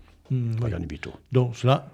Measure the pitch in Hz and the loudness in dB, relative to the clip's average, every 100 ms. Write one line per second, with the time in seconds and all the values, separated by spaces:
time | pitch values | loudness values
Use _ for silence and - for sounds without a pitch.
0 | - _ - 131 117 113 117 85 82 76 | -20 _ -4 -2 -2 -2 -2 -4 -6 -8
1 | - - - 131 123 113 123 143 - | -12 -14 0 2 2 2 2 2 0